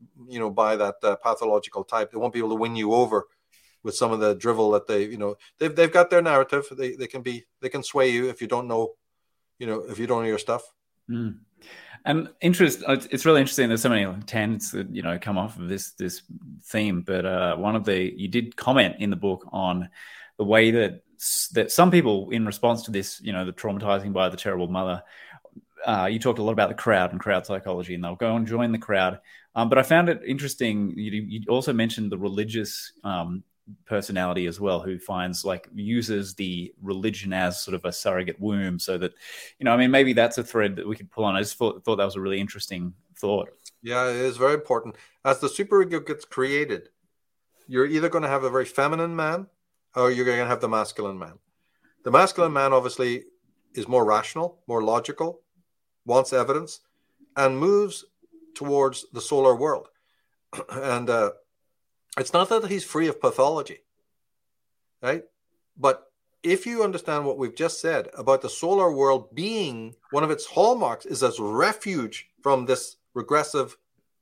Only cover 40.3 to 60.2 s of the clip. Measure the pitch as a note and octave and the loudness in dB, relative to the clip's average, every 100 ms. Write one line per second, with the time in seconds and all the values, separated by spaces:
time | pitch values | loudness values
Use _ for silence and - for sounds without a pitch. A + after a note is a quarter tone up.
40.3 | B2 A2+ A2+ G2+ F#2+ G#2 G#2+ G2 - G#2 | 0 -2 0 0 -2 -8 -10 -10 -4 0
41.3 | F#2+ G#2 - A2+ - - G2+ G2 G2 F#2+ | 0 -2 -2 -2 0 -2 0 0 -2 -4
42.3 | G2 G2+ G2+ - F#2 F2 F2+ _ - G2+ | -4 -6 -8 -10 -8 -10 -12 _ -6 -2
43.3 | G2+ - - - _ A#2 B2 B2+ B2 C3 | -2 -4 -12 -20 _ -6 -2 -2 0 -2
44.3 | A#2+ C3+ D3+ D3 A#2 A#2 - - _ C3+ | 2 2 2 0 -2 -4 -14 -20 _ 0
45.3 | C3+ C#3 - G3+ G3+ F3+ D#3+ D3+ D3+ - | 0 -2 -4 2 4 4 0 -6 -10 -8
46.3 | - C3+ C#3+ C#3+ F#2+ - _ _ _ _ | -4 -2 -2 -2 -6 -10 _ _ _ _
47.3 | _ _ _ - B2+ C#3+ D#3 E3+ E3 C#3+ | _ _ _ -2 0 2 2 0 0 0
48.3 | C3+ C3 C3 B2+ - D3 D#3+ E3+ E3 D#3 | 0 0 0 0 0 0 0 -2 -2 -4
49.3 | F3 F#3+ _ _ _ _ B2+ B2 B2 B2+ | -4 -8 _ _ _ _ 0 2 2 2
50.3 | A#2+ A#2+ A#2+ A#2 A2 G#2 - G2+ F#2+ E2 | 0 0 0 0 0 -2 -6 -8 -8 -14
51.3 | F2+ _ _ _ _ _ _ - C#3 F#3+ | -18 _ _ _ _ _ _ 4 6 6
52.3 | - E3 C#3+ C#3 C3 B2 - B2 B2+ - | 4 0 2 4 4 2 -2 -2 -2 -8
53.3 | _ _ _ _ B2 G#2+ B2 G#2+ G#2+ - | _ _ _ _ -10 0 2 4 2 0
54.3 | D#3+ F3 - - A#2 A2 A#2 - - E3 | -6 -6 -8 -6 -2 0 0 -2 -6 -6
55.3 | - _ _ _ _ _ _ A#2 B2+ B2+ | -8 _ _ _ _ _ _ 2 2 4
56.3 | C3 A#2+ D3+ D#3+ - _ _ _ _ _ | 2 0 -2 -4 -14 _ _ _ _ _
57.3 | C#3+ C3+ C3 F3+ G3+ G3+ - - _ _ | 0 2 2 2 2 0 -6 -18 _ _
58.3 | - - - C#3+ C#3+ C3+ B2+ - A#2+ - | -20 -20 -10 -2 2 2 0 -12 -12 -2
59.3 | C#3+ C3+ A#2+ D3+ - - _ _ _ | 4 6 4 2 -2 -6 _ _ _